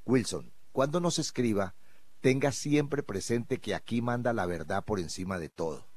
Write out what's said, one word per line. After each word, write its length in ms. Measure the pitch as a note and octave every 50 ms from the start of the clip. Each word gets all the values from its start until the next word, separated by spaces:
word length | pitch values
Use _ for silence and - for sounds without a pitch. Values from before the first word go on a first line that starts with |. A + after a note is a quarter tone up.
| -
Wilson, 440 | - B2 B2+ G#2 - F#2 D2 - - - - - - -
cuando 260 | C3 C3 D3 D3+ F3+
nos 200 | E3+ E3+ - E3
escriba, 560 | D3 - - - B2 A2+ G#2 G2 G2 F#2 - - - - - - - - - - -
tenga 300 | C3 B2+ C#3 C#3 C#3+ -
siempre 500 | - - D3+ D3 D3 C#3+ C#3 C#3+ C#3 C#3
presente 560 | - G2+ F#2+ - - A#2 A#2+ A2+ - C3 -
que 160 | - G#2+ F#2+
aquí 260 | - - - A#2 A#2
manda 320 | A#2 A#2+ A#2+ A#2+ A#2 B2 A#2
la 140 | G#2+ F2+
verdad 360 | F2+ F2 D#2 C#2+ D#2 F#2+ G2 -
por 140 | - G#2+ F#2+
encima 400 | E2+ D2+ - F#2+ F#2 F#2 F#2+ F2
de 120 | D#2 C#2+
todo. 360 | - - E2 D#2+ D2 C2+ - - -